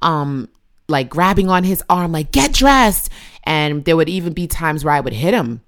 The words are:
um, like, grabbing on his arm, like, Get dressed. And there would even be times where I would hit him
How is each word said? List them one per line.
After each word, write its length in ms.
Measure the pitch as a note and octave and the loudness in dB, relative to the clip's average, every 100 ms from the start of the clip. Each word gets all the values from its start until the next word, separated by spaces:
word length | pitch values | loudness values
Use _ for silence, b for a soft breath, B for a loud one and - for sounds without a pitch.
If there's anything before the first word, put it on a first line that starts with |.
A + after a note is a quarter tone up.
um, 460 | E3+ D#3 C#3+ C#3 A#2 _ _ _ - | 0 -2 -4 -6 -10 _ _ _ -4
like, 200 | D3 B2+ | -4 -2
grabbing 400 | D#3 F3+ G3 F#3+ | 0 2 4 4
on 160 | F#3 | 2
his 180 | F#3 F#3+ - | 0 -2 0
arm, 240 | F3+ F3 | -2 0
like, 200 | D#3+ D#3 | -4 -2
Get 200 | - C4 | 0 2
dressed. 580 | - C4+ C4+ A3+ F3+ - B B B | 4 4 6 4 2 -6 B B B
And 400 | - D#3 D3+ D3 | -2 0 0 -2
there 120 | D3 E3 | 0 2
would 120 | D#3+ | 2
even 240 | F#3 E3+ | -2 -6
be 140 | D#3+ E3+ | -6 -6
times 380 | - E3 D3+ | -4 -4 -4
where 100 | D3 | 0
I 60 | D3 | 0
would 120 | C3 | -2
hit 220 | A2 D#3+ | -4 0
him 260 | A3+ B2 A#2 | 0 -2 -8